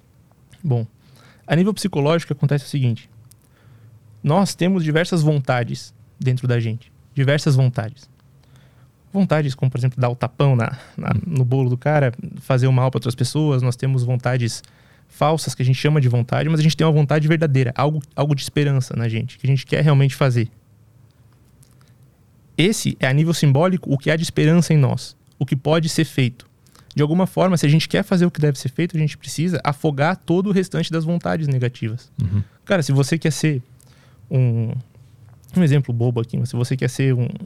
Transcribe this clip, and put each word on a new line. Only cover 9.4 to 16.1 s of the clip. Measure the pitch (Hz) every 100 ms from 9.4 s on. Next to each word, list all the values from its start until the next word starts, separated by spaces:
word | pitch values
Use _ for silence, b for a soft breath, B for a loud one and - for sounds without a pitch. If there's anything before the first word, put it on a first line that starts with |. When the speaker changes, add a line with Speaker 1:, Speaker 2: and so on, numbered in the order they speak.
| 147
Speaker 1:
como, | 123 131
por | 127
exemplo, | 127 -
dar | 123
o | 120
tapão | 117 - 143 127
na, | 113 131 B B
na, | -
Speaker 2:
Hum. | - -
Speaker 1:
no | 151
bolo | 123 135 127
do | 123
cara, | 147 151 135 113 - -
fazer | - 131 131
o |
mal | 131 131
pra | -
outras | 127
pessoas. | 120 123 147 151 131
Nós | 123 120
temos | 131 131
vontades | 120 123 123 131 117 - - b b b b
falsas, | - 147 160 -
que | -
a |
gente | 127 131
chama | 147 151
de |
vontade, | 127